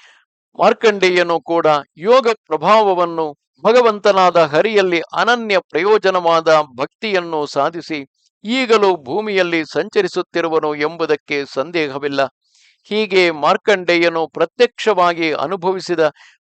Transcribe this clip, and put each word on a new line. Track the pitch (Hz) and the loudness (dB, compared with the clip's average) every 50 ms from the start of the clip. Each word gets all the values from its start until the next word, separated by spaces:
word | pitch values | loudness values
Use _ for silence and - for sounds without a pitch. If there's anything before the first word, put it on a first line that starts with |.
| _ _ _ _ _ _ _ _ _ _ _ - | _ _ _ _ _ _ _ _ _ _ _ 2
ಮಾರ್ಕಂಡೇಯನು | 165 208 240 - 233 220 208 196 185 185 180 180 175 170 170 165 | 2 2 2 4 2 2 2 4 2 2 2 2 2 0 0 -4
ಕೂಡ | - - 170 170 156 156 151 143 143 _ _ | -2 -2 -2 0 2 2 2 2 -2 _ _
ಯೋಗ | 151 165 214 247 262 233 233 220 _ _ | -6 0 2 4 4 4 0 -4 _ _
ಪ್ರಭಾವವನ್ನು, | - 156 156 151 185 214 220 214 196 185 180 175 170 165 165 160 151 143 _ _ _ _ _ 151 | -6 -6 -2 2 4 4 4 4 2 2 0 0 -2 -2 -6 -6 -6 -8 _ _ _ _ _ -6
ಭಗವಂತನಾದ | 208 233 254 240 226 208 202 - 208 190 190 185 180 170 | 0 2 4 4 2 0 2 0 2 4 4 4 4 4
ಹರಿಯಲ್ಲಿ | 175 160 143 147 156 - 226 220 202 190 185 170 165 - - - | 4 2 2 2 0 0 2 2 2 2 2 0 -2 -4 -4 -4
ಅನನ್ಯ | 160 185 220 240 240 226 214 196 175 | -2 0 0 0 -2 -2 -2 -2 -2
ಪ್ರಯೋಜನವಾದ | - _ - 151 180 208 220 208 - 190 190 180 175 165 165 165 160 160 160 151 151 135 123 | -2 _ -6 -2 0 2 2 2 2 0 0 0 0 2 2 2 4 4 2 2 2 -2 -6
ಭಕ್ತಿಯನ್ನು | 120 143 - _ - 233 220 196 180 175 170 165 151 147 | -10 -10 -10 _ -10 -8 -4 -2 -2 -4 -4 -6 -6 -6
ಸಾಧಿಸಿ | 139 - 143 135 165 170 170 - - 160 143 135 _ _ _ _ _ _ _ - | -4 -2 -2 -2 -2 -2 -6 -10 -8 -10 -10 -10 _ _ _ _ _ _ _ -8
ಈಗಲೂ | 208 240 269 254 214 226 214 202 190 180 | -4 -2 -2 -2 -4 -2 -2 0 0 0
ಭೂಮಿಯಲ್ಲಿ | 160 139 135 151 208 220 214 202 190 180 175 165 165 151 | -2 -6 -8 -8 -6 -6 -4 -2 -2 -2 -2 -2 -4 -6
ಸಂಚರಿಸುತ್ತಿರುವನು | - - 147 175 220 - 214 185 170 - 185 175 _ - 170 165 165 160 156 151 151 151 | -4 -6 -6 -6 -4 -4 -4 -4 -2 -4 -6 -8 _ -4 -4 -4 -2 -2 -2 -2 -2 -4
ಎಂಬುದಕ್ಕೆ | 147 147 156 170 165 165 147 151 147 _ - 151 143 139 - | -4 -4 -6 -4 -6 -4 -4 -4 -4 _ -6 -6 -6 -6 -6
ಸಂದೇಹವಿಲ್ಲ. | - 139 135 170 170 165 151 139 135 143 143 143 139 135 135 127 _ _ _ _ _ _ _ _ _ _ _ - | -6 -6 -6 -4 -4 -4 -4 -4 -6 -8 -8 -6 -2 -2 -2 -4 _ _ _ _ _ _ _ _ _ _ _ -6
ಹೀಗೆ | 208 214 220 185 190 190 180 170 | -4 -4 -2 0 2 2 2 2
ಮಾರ್ಕಂಡೇಯನು | 160 147 143 165 190 - - 220 202 185 180 165 175 170 170 170 165 165 160 | 0 0 0 0 0 0 2 0 0 0 2 0 2 2 2 0 0 -2 -6
ಪ್ರತ್ಯಕ್ಷವಾಗಿ | 147 - 151 165 - _ - 240 240 _ - - 220 202 180 175 175 170 165 165 156 | -6 -4 -4 -4 -4 _ 0 0 0 _ -4 -2 0 2 2 2 0 0 0 -2 -4
ಅನುಭವಿಸಿದ | 143 - 135 156 196 185 170 190 190 185 165 175 175 160 156 147 - _ - - _ _ | -2 -4 -4 -6 -6 -4 -4 -4 -4 -4 -4 -6 -2 0 0 0 -2 _ -20 -20 _ _